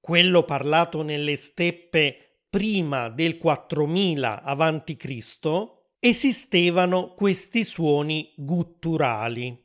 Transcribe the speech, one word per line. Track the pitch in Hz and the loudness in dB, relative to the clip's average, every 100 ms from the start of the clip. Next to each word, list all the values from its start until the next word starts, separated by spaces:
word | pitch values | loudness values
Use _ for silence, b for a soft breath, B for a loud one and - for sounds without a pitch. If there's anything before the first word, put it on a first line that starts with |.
quello | - 170 180 180 | 0 2 6 4
parlato | 156 139 135 156 165 156 | 4 -2 0 2 2 -2
nelle | 151 151 147 143 | -6 -4 -4 -6
steppe | - - 175 170 _ 170 147 - _ _ _ | -8 -4 -4 -4 _ 0 0 -2 _ _ _
prima | 196 208 202 160 139 117 | -4 -2 -2 -2 -2 -4
del | 113 165 165 | -2 -2 0
quattromila | 165 143 - 156 151 170 196 151 127 104 | 0 0 -2 -4 0 0 0 0 -2 -4
avanti | - 139 160 156 - 151 | -6 0 0 0 -6 -12
Cristo, | - 127 110 - 160 165 220 _ _ _ | -10 -10 -12 -6 -2 -2 -4 _ _ _
esistevano | 240 233 277 247 - 180 175 175 180 185 185 | 2 4 2 0 0 2 4 4 2 2 -2
questi | - 202 185 - 233 | -2 0 0 -2 -4
suoni | 220 - 165 147 147 156 156 - | -4 -2 2 2 2 -4 -6 -12
gutturali. | 139 175 170 _ 165 160 139 110 113 117 123 120 | -4 -2 -4 _ -4 0 0 0 -4 -6 -8 -12